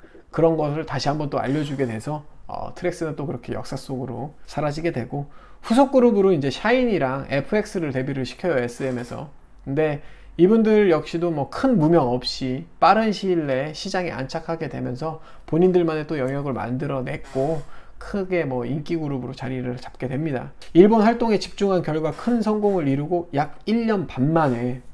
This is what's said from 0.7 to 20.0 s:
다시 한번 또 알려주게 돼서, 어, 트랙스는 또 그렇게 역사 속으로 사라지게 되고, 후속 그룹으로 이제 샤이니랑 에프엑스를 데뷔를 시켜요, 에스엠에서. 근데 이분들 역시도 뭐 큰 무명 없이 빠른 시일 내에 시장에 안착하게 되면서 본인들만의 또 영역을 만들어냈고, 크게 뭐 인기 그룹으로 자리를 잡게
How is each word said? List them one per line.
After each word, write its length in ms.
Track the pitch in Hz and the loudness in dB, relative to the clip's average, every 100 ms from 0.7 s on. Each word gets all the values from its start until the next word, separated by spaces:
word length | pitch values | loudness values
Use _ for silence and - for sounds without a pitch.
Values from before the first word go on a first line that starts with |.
| 147 160 | -2 -4
다시 240 | 139 143 | -4 -2
한번 200 | 151 147 | -2 -2
또 100 | 139 | -2
알려주게 480 | 123 147 147 135 127 | 0 -2 -2 -2 -2
돼서, 360 | 110 143 151 - - - | -2 -6 -8 -8 -16 -12
어, 260 | - - | -8 -8
트랙스는 440 | - 175 170 160 147 | -6 -6 -4 -6 -6
또 80 | 143 | -6
그렇게 260 | 123 - | -8 -8
역사 240 | 113 - 135 | -8 -6 -8
속으로 600 | - 131 117 117 151 - - | -8 -8 -6 -8 -10 -12 -10
사라지게 480 | - 147 147 165 | -4 -2 -2 -2
되고, 320 | 143 110 143 143 - - - | -2 -4 -6 -8 -12 -18 -12
후속 300 | - 226 277 | 2 4 6
그룹으로 400 | 262 240 202 190 | 6 6 6 6
이제 180 | 170 202 | 4 2
샤이니랑 760 | - 208 254 247 180 131 135 131 | 0 2 2 4 2 0 -2 -2
에프엑스를 600 | 139 135 208 208 190 151 | -2 0 0 0 -2 -2
데뷔를 340 | 127 131 139 123 | -2 -2 -2 -4
시켜요, 340 | - 180 139 | -4 0 2
에스엠에서. 800 | 120 120 135 123 123 117 147 - - - - | 0 -2 -4 -4 -6 -10 -12 -14 -20 -14 -4
근데 360 | 139 156 147 - - - - | 0 2 0 -8 -16 -8 4
이분들 520 | 180 226 220 214 202 | 6 8 6 6 6
역시도 420 | 156 156 170 175 | 4 2 -2 0
뭐 180 | 151 139 | 0 -2
큰 280 | - 269 220 | 0 2 4
무명 300 | 151 170 127 | 6 6 6
없이 580 | 123 - - 131 131 165 - | 2 -2 -4 -4 -4 -6 4
빠른 320 | 165 208 220 | 6 6 4
시일 340 | 196 190 175 147 | 0 0 2 2
내에 280 | 131 151 | 0 -2
시장에 360 | - 196 190 175 | -6 -4 -2 -2
안착하게 600 | 117 139 165 - 165 143 | -4 -6 -6 -6 -4 -4
되면서 520 | 131 127 127 156 156 - - - | -6 -6 -4 -6 -8 -12 -18 0
본인들만의 600 | 160 185 175 165 156 151 | 4 6 6 4 0 -2
또 100 | 156 | -2
영역을 360 | 127 139 143 | -2 -2 -2
만들어냈고, 1080 | 117 110 131 151 139 127 147 - 135 135 156 - - - - | -4 -4 -4 -2 -4 -4 -6 -6 -2 0 0 -4 -10 -14 -14
크게 480 | - 202 185 180 143 | -6 -4 -2 0 0
뭐 200 | 127 120 | -2 -2
인기 300 | 151 147 170 | -4 -2 -2
그룹으로 380 | 151 135 127 | -2 -4 -6
자리를 420 | - 131 131 123 127 | -8 -6 -4 -4 -6
잡게 300 | - - | -10 -8